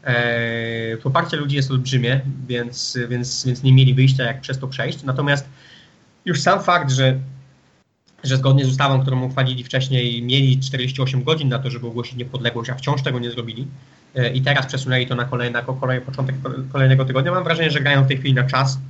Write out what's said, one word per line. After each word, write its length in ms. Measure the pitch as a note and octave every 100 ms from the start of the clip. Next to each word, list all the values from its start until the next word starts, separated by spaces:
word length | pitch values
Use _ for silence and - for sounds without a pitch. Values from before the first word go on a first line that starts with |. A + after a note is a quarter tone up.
E, 920 | C#3 A#2+ A#2+ A#2 A#2 A#2 A2+ A#2 A2+ A2+
poparcie 400 | C#3 C3+ E3+ D#3
ludzi 180 | C#3+ C#3+
jest 160 | C3+
olbrzymie, 500 | C3 B2+ C3 A#2 C3+ C3+ C3 B2
więc, 500 | A#2+ A#2+ A2+ - B2+ A#2+
więc, 360 | B2 B2 - C3
więc 180 | B2
nie 100 | C3+
mieli 200 | C3 C3
wyjścia, 300 | C3 C3 C3
jak 180 | A#2+ A#2
przez 180 | - C3+
to 80 | C3
przejść. 360 | - B2 E3+
Natomiast 420 | C#3 C3 C#3+ C#3 - - - - - _ _ _ -
już 160 | E3+
sam 220 | - G3
fakt, 280 | F#3+ F3 C#3
że, 260 | C3 C3 C3 - - - _ _ _ _ _ _ _
że 140 | C3+ C3
zgodnie 280 | C3+ C3+ C3
z 40 |
ustawą, 320 | C3+ C#3 C3+
którą 200 | C3 B2+
uchwalili 400 | B2+ C3 C3 B2+
wcześniej, 580 | B2 C3 C3 B2+ A#2+ A#2
mieli 360 | A#2+ C3+ C3+ C3
czterdzieści 420 | C3 C3+ B2+ -
osiem 220 | B2+ C3
godzin 260 | C3 D#3+ C#3
na 100 | A#2+
to, 100 | C3
żeby 180 | A#2 A#2
ogłosić 280 | A#2 A#2 B2
niepodległość, 540 | B2 - A#2 A#2 A2+
a 60 | B2
wciąż 260 | - C3+
tego 160 | - B2
nie 120 | A#2+
zrobili, 360 | A#2 A2+ A2 C3+ - - _ _ C3
e, 180 | A#2
i 80 | C3
teraz 240 | C3+ C#3+ C3
przesunęli 420 | - C3 B2+ B2
to 80 | B2
na 100 | B2
kolejne, 340 | B2 A#2+ A#2+
jako 140 | A#2+
kolejny 320 | C3 B2+ B2+ -
początek 300 | - C3+ - C3 C3 C3+
kolejnego 340 | C#3 C3 C3 B2+
tygodnia, 260 | B2+ C#3+
mam 120 | F3+
wrażenie, 280 | E3 E3 D#3+
że 80 | C#3+
grają 240 | C#3 C#3
w 40 | C3+
tej 100 | C3+
chwili 160 | C3+
na 100 | B2+
czas 360 | B2 C3 C3+ -